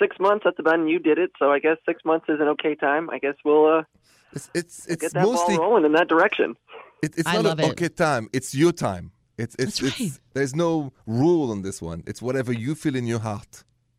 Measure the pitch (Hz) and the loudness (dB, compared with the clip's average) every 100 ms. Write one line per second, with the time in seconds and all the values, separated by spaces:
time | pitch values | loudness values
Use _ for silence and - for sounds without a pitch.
0 | 202 - 196 208 180 - 156 165 156 175 | -2 2 2 2 0 0 2 2 2 0
1 | 160 151 180 - 143 143 151 160 - 170 | 2 2 0 0 2 2 2 0 -2 -4
2 | 165 160 - 151 147 147 160 147 143 147 | 0 0 0 0 0 0 -2 -2 0 -2
3 | 165 127 139 143 147 151 156 160 156 _ | -2 -4 -4 -2 2 6 6 4 0 _
4 | _ _ _ - - 170 170 - - 160 | _ _ _ -14 -8 -8 -8 -12 -8 -4
5 | 160 175 196 240 175 170 175 226 151 156 | -4 0 2 2 2 2 2 4 4 4
6 | 175 160 202 - 113 117 _ - - _ | 4 4 2 2 -2 -4 _ -20 -20 _
7 | 156 165 165 175 165 160 156 - 170 - | -6 -4 -2 0 0 0 -2 -2 -4 0
8 | 160 131 110 131 - 135 170 170 131 90 | 0 0 -4 -6 -6 2 2 2 -4 -6
9 | 85 - _ - 117 - 135 - 269 - | -10 -20 _ -10 -8 -6 -6 -2 -4 -4
10 | 202 131 _ 131 139 147 170 165 139 - | -6 -8 _ -4 -4 -2 -2 -2 -4 -10
11 | - 117 160 170 131 101 95 - 82 82 | -6 0 4 4 2 -4 -8 -10 -10 -10
12 | - 104 113 131 123 120 120 156 156 131 | -12 -8 -4 -4 -2 -4 -4 -4 -4 -4
13 | 120 117 110 101 - - _ _ _ | -2 -4 -4 -8 -12 -20 _ _ _